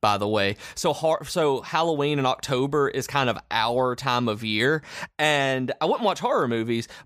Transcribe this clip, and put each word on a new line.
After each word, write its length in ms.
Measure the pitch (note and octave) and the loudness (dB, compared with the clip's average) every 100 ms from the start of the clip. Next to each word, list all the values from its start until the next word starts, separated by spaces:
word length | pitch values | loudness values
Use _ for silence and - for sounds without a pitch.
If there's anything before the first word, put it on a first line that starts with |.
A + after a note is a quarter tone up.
by 180 | G#2+ G2+ | 2 2
the 80 | G#2 | 2
way. 280 | G#2+ G2 G#2 - - | 2 2 -2 -10 -4
So 160 | E3+ | -2
hor-, 320 | C#3+ D#3+ D#3+ | 0 0 -2
so 360 | C#3 F3+ D3+ C3+ | -2 0 2 0
Halloween 580 | - D#3+ E3 D3 C#3+ C#3+ | -2 0 0 2 0 2
in 60 | C3 | 0
October 640 | - - B2+ C#3 D3 C#3 | 0 -2 0 2 2 0
is 180 | C3 - | 0 -2
kind 200 | C#3 B2 | 0 0
of 100 | G#2+ - | -2 -2
our 440 | A2+ A2+ B2 B2+ A#2+ | 0 2 2 0 -2
time 320 | C3 B2 A#2 | 0 0 0
of 140 | G#2+ | -2
year, 380 | A2 G#2+ C3 D#3 - - - - | -2 0 2 0 -4 -14 -10 0
and 540 | D3+ D3 C3+ C3 B2+ - | 2 2 2 0 -2 -2
I 40 | E3 | -2
wouldn't 180 | A#3 | 0
watch 160 | G#3+ E3+ | 0 0
horror 280 | A#3 C4 B2+ | 0 0 0
movies, 380 | A#2 A2+ A#2 - - | 0 0 -2 -4 -12